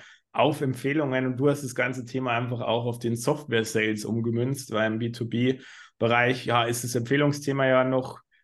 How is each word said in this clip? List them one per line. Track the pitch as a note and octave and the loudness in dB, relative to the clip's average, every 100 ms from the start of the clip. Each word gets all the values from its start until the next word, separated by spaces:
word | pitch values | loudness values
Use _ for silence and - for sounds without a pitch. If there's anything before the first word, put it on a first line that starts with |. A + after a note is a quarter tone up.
| - - _ | -18 -20 _
auf | - B2+ D3 | 2 2 2
Empfehlungen | C#3+ A#2+ C3+ D3 C#3+ B2+ C3 | -2 -2 -2 0 0 0 0
und | B2 | 0
du | C#3+ | 2
hast | C#3+ C3 | 0 -2
das | A#2 | -4
ganze | B2 B2+ A#2 | -4 -4 -6
Thema | C3 B2+ | -4 -2
einfach | A#2 B2 A#2+ | -2 -2 -4
auch | A#2 A2+ A#2+ | -2 0 -2
auf | A#2 | -2
den | A#2 A#2 | -2 -2
Software-Sales | - C#3+ - A#2 A2 A2+ A2 G#2+ G#2+ | 0 -2 0 0 0 0 0 0 -2
umgemünzt, | A2+ A#2 A#2 B2 C#3 - | -2 -2 0 -2 -4 -4
weil | G#2+ A2 | -2 0
im | A2 | 0
B | A#2 | -4
two | A#2 A#2 | -6 -4
B-Bereich, | A#2+ B2+ C3 - - - _ A2+ A#2+ B2 B2+ - | 0 0 0 -6 -20 -20 _ 2 4 2 0 0
ja, | A#2+ | 2
ist | A#2 A#2+ B2 | 2 -2 -2
das | A#2+ | -4
Empfehlungsthema | A#2 C#3 D3 C#3+ C#3+ C3+ C3 | 0 2 2 2 -2 0 4
ja | C3 | 4
noch | C3 C3 C3 - - _ | 4 2 -2 -10 -20 _